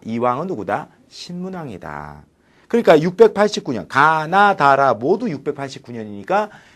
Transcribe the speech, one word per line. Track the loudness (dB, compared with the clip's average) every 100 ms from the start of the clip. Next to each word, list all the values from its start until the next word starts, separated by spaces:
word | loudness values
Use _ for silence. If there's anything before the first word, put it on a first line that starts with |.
| -6
이 | -2
왕은 | -2 -2 -6
누구다? | -8 -6 -6 -8 _ _
신문왕이다. | -20 -14 -12 -10 -12 -12 -14 -12 -12 -14 -18 -20 _ _ _ _
그러니까 | 0 4 4
육백팔십구 | 4 4 4 4 0 -2 -6
년, | -6 -2
가나, | 2 4 2 0 4 4 4
다라 | 4 6 4
모두 | 2 0 -2 -2
육백팔십구 | -6 -8 -8 -10 -14 -14
년이니까 | -12 -12 -12 -4 -2 -2 -10 _